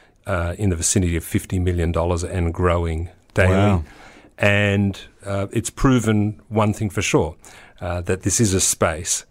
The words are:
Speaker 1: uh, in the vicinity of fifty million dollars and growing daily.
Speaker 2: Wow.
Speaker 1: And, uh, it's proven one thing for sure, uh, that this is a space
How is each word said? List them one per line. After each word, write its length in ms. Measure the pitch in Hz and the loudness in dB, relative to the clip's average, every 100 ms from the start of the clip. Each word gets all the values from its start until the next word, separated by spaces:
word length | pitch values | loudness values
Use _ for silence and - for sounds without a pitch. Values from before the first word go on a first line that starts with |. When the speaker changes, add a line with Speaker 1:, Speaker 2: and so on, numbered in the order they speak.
| _ _ - | _ _ -6
Speaker 1:
uh, 280 | 92 85 87 | -4 -4 -2
in 120 | 104 | -2
the 60 | 82 | 0
vicinity 400 | 82 104 90 82 | 0 0 0 0
of 60 | |
fifty 340 | - 104 - 95 | -2 -4 -2 -2
million 340 | 90 87 82 | 0 0 0
dollars 320 | 82 87 85 | 0 0 -2
and 280 | 87 92 85 | -2 -2 -2
growing 560 | 85 90 87 85 80 85 - _ | 0 2 2 0 -4 -6 -12 _
daily. 180 | - 92 | 2 4
Speaker 2:
Wow. 300 | 95 104 92 80 - - - - - | 4 4 2 0 -12 -20 -20 -20 -2
Speaker 1:
And, 600 | 104 101 104 101 101 98 - _ | 2 4 2 2 0 -2 -12 _
uh, 220 | 98 98 98 | -8 -6 -4
it's 180 | 113 - | -4 -4
proven 720 | - 139 127 110 107 104 107 - | 0 2 4 4 2 0 -4 -6
one 240 | 110 107 | 0 0
thing 180 | 101 107 | 0 -4
for 100 | 107 | -4
sure, 340 | 95 147 80 - - - - - | 0 0 0 -6 -20 -20 -20 -12
uh, 200 | 90 87 | -8 -6
that 200 | 87 92 | -4 -4
this 180 | 101 - | -2 0
is 120 | 107 | 2
a 80 | 92 | 2
space 640 | - - 95 80 87 - - | 0 0 -2 -2 -4 -6 -8